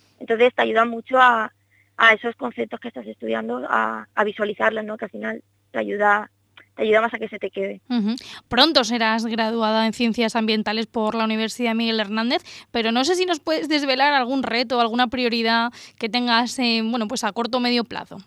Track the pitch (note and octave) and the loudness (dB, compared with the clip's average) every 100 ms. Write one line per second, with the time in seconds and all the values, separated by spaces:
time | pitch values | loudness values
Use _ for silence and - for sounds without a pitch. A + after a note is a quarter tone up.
0 | _ _ - A3+ B3 - A#3+ A3 A#3 A#3 | _ _ -4 4 4 4 2 2 0 -2
1 | - C4 B3+ A3+ G#3+ _ _ _ _ - | 0 4 6 4 -2 _ _ _ _ 2
2 | A3+ A3 A#3+ - B3 A#3 A3+ A#3 A#3 - | 4 4 -2 -8 -8 -6 -8 -8 -12 -14
3 | G#2+ - A2+ A2+ A2 B3 B2+ A2+ A3 A3 | -14 -10 -6 -4 -4 -8 -2 -2 -2 -4
4 | G#3+ - G#3+ G3+ G#3 G3+ A3 A3 G#3+ A3 | -6 -2 -2 -2 -6 -2 -2 -2 -8 -10
5 | G#3+ G#3 A3 A3+ - _ _ A#3 G#3+ G3+ | -10 -8 -8 -10 -14 _ _ -6 -4 0
6 | G#3 G#3 G#3 _ _ - _ - A3 G#3+ | 2 2 -2 _ _ -20 _ -4 2 4
7 | A3+ A#3 A3 G#3+ G3 - G3 G3+ - A#3+ | 2 -4 -10 -8 -8 -6 -8 -8 -4 -2
8 | G#3 A#3 - - - A#3+ D4+ D4 G#3+ A#3 | 0 -4 -10 -20 -2 4 4 4 0 0
9 | A3+ A3+ A3+ A3+ A3 A#3 G#3+ A3 A3+ G#3+ | 0 0 -2 -2 -2 0 2 2 0 0
10 | A#3 A3 A3+ A#3 A3 A3 G#3 A3 A3 A#3 | 0 2 0 0 0 0 0 -4 -4 -2
11 | G#3+ A3+ A3 A3 A3 - A#3+ A3+ A#3 A3+ | -2 0 0 0 -4 -2 -2 0 0 0
12 | G3 A3 A#3 E4 - - - A#3+ A3+ A#3 | -2 -2 -2 -2 -4 -16 -6 -2 0 2
13 | C4+ F4+ F#4 D#4+ - D#4+ D4+ D4+ C#4 B3+ | 2 2 0 0 0 -2 0 0 2 4
14 | C#4+ C#4+ A#3+ C4+ B3 A3+ A#3+ A#3+ A#3 A#3 | 4 4 2 0 0 -2 0 0 2 2
15 | B3 B3+ A#3+ A#3 A3+ A3+ A#3 - - - | 0 0 0 2 2 2 0 -6 -18 -8
16 | A3+ A#3+ B3 A#3 A#3+ - A#3+ A3+ A3 A#3+ | -4 -2 2 2 0 0 0 0 0 -2
17 | G#3+ B3+ G#3+ G3 A#3 B3 A#3+ A#3+ A3+ F#3+ | -2 -2 -4 -2 -2 0 2 0 0 -6
18 | - F3+ | -10 -16